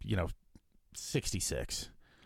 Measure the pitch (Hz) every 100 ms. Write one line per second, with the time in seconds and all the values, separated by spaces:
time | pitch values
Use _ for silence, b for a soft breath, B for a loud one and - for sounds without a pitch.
0 | 101 101 85 - - - _ - - -
1 | - 139 - 92 - 64 - - - -
2 | B B